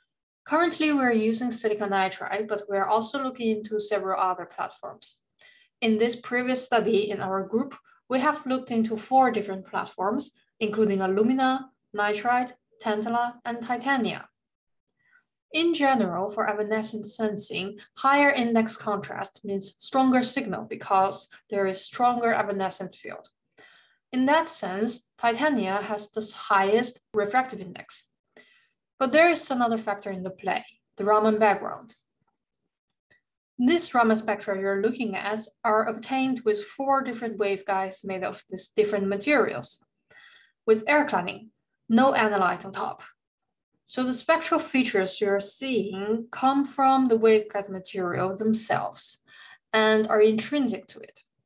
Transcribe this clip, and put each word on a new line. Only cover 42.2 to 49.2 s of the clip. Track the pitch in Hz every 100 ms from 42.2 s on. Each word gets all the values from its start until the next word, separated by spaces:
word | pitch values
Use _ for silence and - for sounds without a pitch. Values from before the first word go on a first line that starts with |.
| 214 202 180 180 196
on |
top. | 196 - - - _ _ _ _ _ _ _ -
So | -
the | 254 254
spectral | - 320 - 320
features | - 262 247 202 190 -
you're | 202 202
seeing | 202 - 269 233 190 190 208 226 233
come | - 262 277 277
from | - 269 269 254
the | 226
waveguide | 220 214 214 202 202
material | 190 - 196 180 185 185 196
themselves | 220 220 - - - - - -